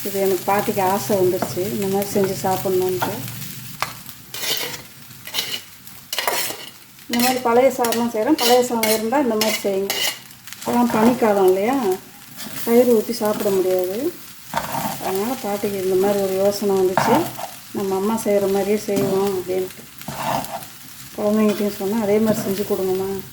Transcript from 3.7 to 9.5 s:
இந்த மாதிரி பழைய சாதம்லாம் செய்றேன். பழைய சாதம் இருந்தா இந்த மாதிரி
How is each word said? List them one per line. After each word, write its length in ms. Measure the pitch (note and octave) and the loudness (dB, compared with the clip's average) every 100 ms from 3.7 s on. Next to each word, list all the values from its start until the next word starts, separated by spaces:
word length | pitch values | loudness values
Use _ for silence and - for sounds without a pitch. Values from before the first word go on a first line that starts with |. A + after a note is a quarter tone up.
| - - - - - - - - - - - - - - - - - - - - - - - - - - - - - - - - - | -10 -10 -10 -18 -20 -16 -8 -4 -4 -6 -10 -16 -20 -20 -18 -8 -8 -6 -10 -12 -20 -20 -20 -8 -4 -2 -2 -4 -8 -14 -18 -20 -20
இந்த 180 | - A#3+ | -4 2
மாதிரி 200 | B3 B3 | 4 4
பழைய 320 | A#3+ A#3+ C4 | 4 6 4
சாதம்லாம் 400 | B3 A#3+ A3+ A#3+ | 4 0 2 0
செய்றேன். 280 | A3 A#3 D#4+ | 0 2 2
பழைய 260 | A#3+ B3 | 6 6
சாதம் 280 | B3 A#3+ A3 | 4 2 2
இருந்தா 260 | A3 A3 C4+ | 2 2 2
இந்த 160 | B3+ | 2
மாதிரி 240 | G#3+ A3 | 2 0